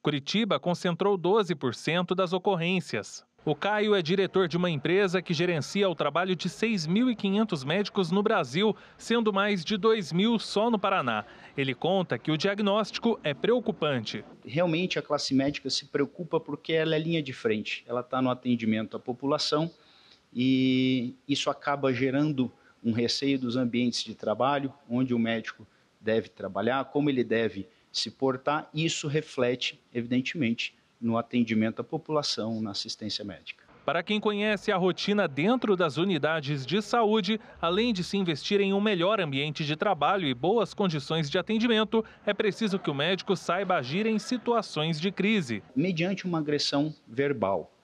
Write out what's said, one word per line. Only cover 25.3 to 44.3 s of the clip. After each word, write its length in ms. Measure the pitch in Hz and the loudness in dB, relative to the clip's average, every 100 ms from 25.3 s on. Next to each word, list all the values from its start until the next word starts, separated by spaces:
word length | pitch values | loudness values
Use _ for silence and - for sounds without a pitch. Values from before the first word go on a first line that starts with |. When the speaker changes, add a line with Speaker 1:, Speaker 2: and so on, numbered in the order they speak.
| 113 110 - 107 _ _ _ | 0 -4 -14 -20 _ _ _
Speaker 2:
deve 300 | 110 110 - | 0 0 0
trabalhar, 560 | - 98 95 110 135 131 | -10 -6 -2 0 0 0
como 240 | 147 147 | 0 2
ele 140 | 131 | 0
deve 440 | 113 110 110 101 95 _ _ | 0 0 0 -4 -12 _ _
se 200 | - 113 | -8 -8
portar. 580 | - 135 123 - 147 - | -2 -2 0 -2 -2 -4
Isso 340 | 151 160 - 156 | -4 -2 -2 -2
reflete, 720 | 151 151 - 123 127 - - _ | -4 -4 -2 0 0 -4 -8 _
evidentemente, 840 | 123 120 123 127 180 113 117 - _ _ _ | -8 0 0 0 -2 0 0 -4 _ _ _
no 160 | 117 113 | -2 -2
atendimento 640 | 117 123 113 110 110 110 | 0 0 2 2 0 -2
à 20 | |
população, 760 | 117 156 - 151 143 - 110 110 | -6 -8 -2 -2 -2 -4 -4 -4
na 100 | 110 | -6
assistência 540 | 104 120 - 107 - 104 | -8 -10 -10 -8 -8 -8
médica. 380 | 80 - - _ - | -12 -16 -18 _ -8
Speaker 1:
Para 200 | - 160 | -2 -2
quem 160 | 175 208 | 0 0
conhece 520 | 208 208 214 208 - | 0 0 0 0 0
a 60 | 190 | 2
rotina 500 | 185 - - 208 175 | 2 0 0 2 2
dentro 480 | 135 185 254 226 180 | 2 2 2 2 2
das 220 | 170 135 | 2 0
unidades 680 | 190 160 147 160 139 147 127 | 0 0 0 -2 -2 -4 -2
de 160 | 190 | -2
saúde, 580 | 214 240 214 220 185 220 - - | 0 2 4 2 2 -4 -4 -4
além 320 | 170 180 247 | -2 0 0
de 120 | 190 | -2
se 140 | 170 196 | -2 -2
investir 440 | 175 147 - 202 | -2 -2 0 2
em 120 | 196 | 2
um 80 | 196 | 2
melhor 380 | 214 185 175 220 | 2 2 2 0
ambiente 460 | 160 135 151 147 147 | 0 -2 -4 -4 -4
de 100 | 151 | 0
trabalho 520 | 208 170 147 196 151 | 0 2 2 2 0
e 60 | |
boas 400 | 120 160 233 190 | 0 2 2 0
condições 560 | - 196 156 - 160 143 | 0 0 0 -2 -2 0
de 100 | 185 | -2
atendimento, 680 | 175 220 233 214 214 226 220 - - | 0 0 2 2 2 0 -2 -6 -4
é 80 | |
preciso 440 | 202 214 - 220 185 | 0 0 0 -2 0
que 140 | - | -2
o 20 | |
médico 420 | 139 156 190 - 165 | 0 0 0 0 -2
saiba 420 | - 175 190 175 | 0 -2 0 0
agir 280 | 123 175 220 | 0 -2 0
em 140 | 214 | 0
situações 800 | - | -2